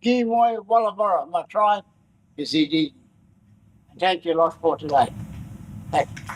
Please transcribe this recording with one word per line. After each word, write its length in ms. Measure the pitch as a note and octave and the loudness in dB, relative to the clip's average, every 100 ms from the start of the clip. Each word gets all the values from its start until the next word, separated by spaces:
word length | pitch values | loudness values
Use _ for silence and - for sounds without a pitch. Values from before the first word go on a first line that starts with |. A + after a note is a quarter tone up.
Gimoy 600 | A#3 B3 A#3 A#3 A#3 A3+ G3 | 2 2 2 4 2 2 0
Wallabara, 640 | A3+ A3 G3 G#3 F3+ D3 | 2 2 0 0 0 -2
my 140 | E3+ | -6
tribe 400 | D#3 G#3+ G#3+ G#3 G3 _ _ _ _ - | -4 0 2 0 -4 _ _ _ _ -12
is 160 | D3 | -4
Zidi. 400 | D#3 D3+ D#3+ D3+ _ _ _ _ _ _ _ _ _ _ - | 0 0 0 -2 _ _ _ _ _ _ _ _ _ _ -2
Thank 260 | F3+ F#3 E3+ | 0 0 -2
you 80 | |
a 40 | D#3+ | 2
lot 220 | E3 D#3 | 2 2
for 160 | E3 C#3+ | -2 -2
today. 320 | D#3 C#3+ B2 - - - - - - - - | 0 2 2 -2 -14 -14 -14 -16 -16 -16 -4
Thank 180 | D#3 F#3+ - | -2 -2 -4
you. 60 | - | -16